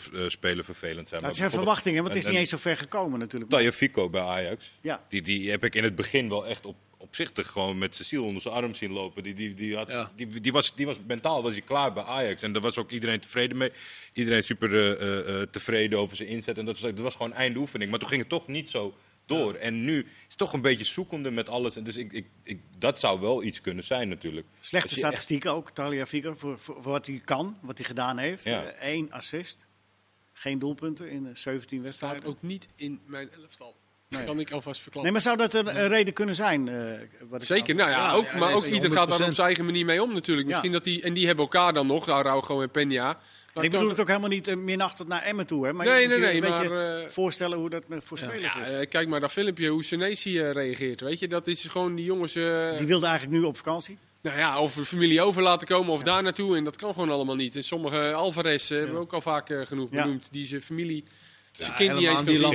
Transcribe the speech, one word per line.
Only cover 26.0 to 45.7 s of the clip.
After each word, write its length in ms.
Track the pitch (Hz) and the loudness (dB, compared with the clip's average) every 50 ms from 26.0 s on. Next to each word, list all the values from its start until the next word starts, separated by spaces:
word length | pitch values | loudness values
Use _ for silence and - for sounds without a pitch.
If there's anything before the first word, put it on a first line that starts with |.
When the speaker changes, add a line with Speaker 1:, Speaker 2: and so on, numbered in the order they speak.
| 131 - - 151 139 160 156 | -4 -4 -4 -6 -6 -6 -10
Speaker 2:
voor, 240 | 143 143 143 131 110 | -8 -8 -10 -10 -10
voor, 240 | - - 135 139 | -12 -16 -14 -10
voor 100 | 123 135 | -6 -4
wat 140 | 139 139 - | -4 -4 -4
hij 140 | - 139 123 - | -6 -10 -8 -2
kan, 320 | - 143 135 165 202 214 202 | -2 -2 -2 -2 -6 -8 -12
wat 160 | - 127 127 - | -14 -14 -12 -10
hij 80 | 123 | -10
gedaan 320 | - 123 123 123 127 127 123 | -8 -4 -2 -2 -2 -2 -2
heeft. 260 | 131 156 185 190 - | -4 -4 -4 -4 -4
Speaker 1:
Ja. 180 | 113 117 98 | -2 -2 -2
Speaker 2:
Eh, 260 | 73 - - - 135 139 | -4 -6 -10 -8 -6 -4
één 240 | 151 165 156 147 | -4 -4 -4 -6
assist. 540 | - 123 - - - 160 175 - - - - _ _ _ _ _ _ _ _ _ _ _ _ _ | -8 -10 -10 -8 -8 -8 -8 -10 -12 -14 -16 _ _ _ _ _ _ _ _ _ _ _ _ _
Geen 260 | _ - - 139 135 135 | _ -10 -6 -6 -4 -4
doelpunten 520 | 135 143 147 143 160 160 156 151 175 160 | -4 -4 -6 -6 -6 -8 -8 -8 -10 -12
in, 160 | 143 139 135 | -10 -10 -10
eh, 80 | 127 120 | -10 -10
zeventien 440 | - - 139 131 131 123 - 135 131 | -8 -6 -6 -6 -6 -6 -8 -10 -10
Speaker 4:
Staat 40 | 123 135 135 - | -10 -10 -10 -8
Speaker 2:
wedstrijden. 260 | 151 143 143 143 143 | -8 -8 -8 -8 -8
Speaker 4:
ook 160 | 156 139 - | -10 -10 -8
niet 260 | - 170 190 190 - - _ | -8 -10 -10 -10 -12 -18 _
in 240 | - 147 143 143 135 - | -12 -10 -10 -10 -12 -14
mijn 220 | 139 143 139 139 135 156 170 | -14 -12 -12 -12 -14 -16 -20
elftal. 320 | 151 - - - 127 120 - _ _ _ _ _ _ - | -20 -20 -20 -20 -20 -20 -20 _ _ _ _ _ _ -10
Speaker 2:
Nee. 160 | 135 135 120 | -8 -8 -6
Speaker 4:
Kan 160 | 113 151 151 | -4 -4 -4
ik 100 | 156 143 | -6 -6
alvast 300 | 147 147 - 147 135 - | -6 -8 -8 -8 -10 -10
verklappen. 200 | - - - 143 | -10 -10 -8 -2
Speaker 2:
Nee, 100 | 151 175 | 0 2
maar 240 | 208 220 - 247 233 | 2 4 4 4 4
zou 0 | 226 233 220 | 4 2 2
dat 40 | - | 2
een, 260 | 220 208 208 185 196 | 2 0 0 0 2
een 80 | 202 196 | 2 4
reden 240 | 214 220 208 196 - | 6 6 4 4 2
kunnen 200 | - 208 202 180 | -2 -2 0 0
zijn? 340 | 160 214 202 160 143 131 120 | 2 2 2 4 2 2 0
Eh, 300 | 123 120 117 113 110 110 113 110 - - 127 117 | -2 -4 -4 -6 -6 -8 -12 -16 -20 -20 -16 -12
wat 120 | 123 123 | -10 -6
ik 60 | 117 | 0
Speaker 4:
Zeker, 240 | - 180 208 226 - | 4 4 4 4 4
Speaker 2:
aan- 60 | - | 4
Speaker 4:
nou 140 | 190 196 151 | 4 4 4
ja, 60 | 135 | 6
Speaker 3:
Ja, 160 | 127 123 180 | 4 4 6
Speaker 4:
ook, 120 | 143 208 226 | 4 4 4
Speaker 3:
ja, 80 | - | 2
Speaker 4:
maar 80 | - 185 170 | 2 2 4
Speaker 3:
nee, 80 | 180 190 | 4 4
Speaker 4:
ook 60 | 208 | 4
Speaker 3:
zeker, 120 | - - 220 | 4 4 2
Speaker 4:
ieder 140 | 202 165 175 | 4 4 4
gaat 60 | 156 | 6
daar 60 | 185 175 | 6 6
op 40 | 165 | 6
Speaker 3:
honderd 80 | 170 | 4
procent. 180 | 175 170 175 151 | 4 4 2 4
Speaker 4:
zijn 120 | 165 180 | 4 4
eigen 180 | 180 180 170 170 | 4 4 4 2
manier 200 | 170 170 175 170 | 2 2 2 4
mee 180 | 170 165 180 | 4 4 4
om 100 | 220 247 | 4 2
natuurlijk. 300 | 220 180 151 - 160 143 | 0 -2 0 2 2 2
Speaker 2:
Ja. 40 | 139 139 | 2 2
Speaker 4:
Misschien 200 | 175 170 135 180 | 0 0 2 2
dat 120 | 175 170 - | 0 0 0
die, 180 | 185 175 175 | 0 -2 0
en 120 | 170 175 170 | 0 0 2
die 120 | 185 180 | 4 4
hebben 180 | 170 175 151 147 | 4 6 4 4
elkaar 280 | 135 - 180 180 175 | 4 6 6 6 6
dan 140 | 160 147 139 | 6 4 4
nog, 220 | 135 139 160 151 170 | 4 2 2 2 2
Araujo 540 | 147 139 139 139 135 139 131 - 147 139 | 4 4 4 4 2 2 2 0 -2 -2
en 60 | 135 127 | -2 0
Peña. 240 | - 151 147 143 135 123 123 135 160 - - - - - - _ - | 2 2 2 4 2 2 2 0 -2 -4 -8 -20 -20 -20 -20 _ -4
Maar 80 | 160 | 0
Speaker 2:
En 60 | 160 165 | 2 2
ik 20 | |
Speaker 4:
kan 100 | 175 196 | 4 4
Speaker 2:
bedoel 80 | 220 214 | 4 4
het 120 | 190 - | 4 2
ook 60 | 202 165 | 4 4
helemaal 200 | 196 202 202 202 | 4 2 2 0
niet, 200 | 196 196 - 202 | 0 0 0 -2
eh, 80 | 185 | -4
minachtend 520 | 185 190 185 190 190 196 180 - - 180 160 | -2 -2 -2 0 0 0 0 -2 -6 -8 -4
naar 140 | 175 170 | -4 -4
Emmen 240 | - 202 208 202 185 | -2 -2 -2 -2 -2
toe, 200 | - 165 147 131 | -2 0 0 0
hè, 60 | 131 | 0